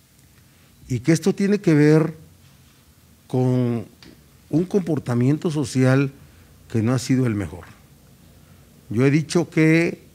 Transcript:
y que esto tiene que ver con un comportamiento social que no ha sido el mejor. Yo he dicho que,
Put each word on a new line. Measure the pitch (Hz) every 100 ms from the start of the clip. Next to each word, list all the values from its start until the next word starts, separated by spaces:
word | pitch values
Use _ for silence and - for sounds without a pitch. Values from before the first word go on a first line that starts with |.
| _ _ _ _ _ _ _ _ -
y | 123
que | -
esto | 160 196
tiene | 185 196 202
que | 175
ver | 151 147 156 160 - - _ - _ _ _ _ _ _ _ -
con | 127 127 127 120 117 - - - - _ _ -
un | 147 180
comportamiento | 208 170 151 - 120 127 156 180
social | 151 127 131 127 131 139 - - - - - -
que | 113
no | 110
ha | 127
sido | - 131 127
el |
mejor. | 104 87 - - - _ _ _ - - - - - _ - -
Yo | 110 135
he |
dicho | 160 156 180 151
que, | - 156 165 170 - -